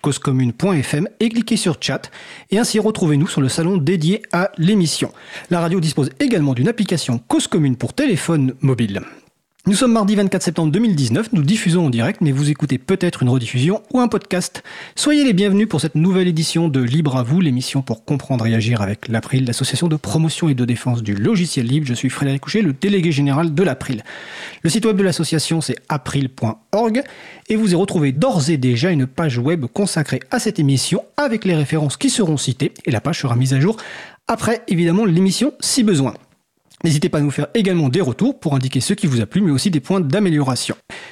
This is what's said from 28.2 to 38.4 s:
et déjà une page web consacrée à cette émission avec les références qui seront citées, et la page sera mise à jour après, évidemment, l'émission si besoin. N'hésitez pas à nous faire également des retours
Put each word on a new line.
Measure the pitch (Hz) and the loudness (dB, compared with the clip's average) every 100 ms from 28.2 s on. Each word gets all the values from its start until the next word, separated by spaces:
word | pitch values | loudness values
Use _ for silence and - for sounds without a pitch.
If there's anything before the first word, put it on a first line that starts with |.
| 254 185 135 | 0 2 0
et | 156 | 0
déjà | 127 117 170 | 2 2 2
une | 160 131 | 0 0
page | - 165 120 | -2 -2 0
web | 127 170 120 | 0 -2 -2
consacrée | - 202 - 151 131 - | -2 -2 -2 -2 -4 -4
à | 247 | -4
cette | 220 202 | -2 0
émission | 143 135 - 185 - - | 2 2 0 -4 -4 -4
avec | 285 220 | -2 -2
les | 190 | 0
références | 160 143 160 147 - | 0 0 0 -2 -2
qui | 277 | -2
seront | - 180 147 | 0 0 0
citées, | - 127 135 - - | -2 -2 -4 -4 -4
et | |
la | 117 | -2
page | 139 170 | -2 -4
sera | 131 117 | -2 0
mise | 131 | 2
à | 135 | 2
jour | 165 220 - - - - - | 0 -2 -8 -16 -18 -14 -6
après, | 226 220 233 - | -2 -2 -2 -2
évidemment, | 170 170 180 | 0 2 2
l'émission | 220 165 190 - 262 - | 2 2 2 2 -2 -2
si | - - | -4 0
besoin. | 214 165 131 - _ _ _ _ _ - | 2 2 0 -4 _ _ _ _ _ -4
N'hésitez | 170 147 170 | 0 2 0
pas | 156 | 0
à | |
nous | 147 | -2
faire | 135 147 | -2 -2
également | 233 196 180 143 | 0 2 2 2
des | 147 | 2
retours | 151 - 226 269 | 0 0 0 0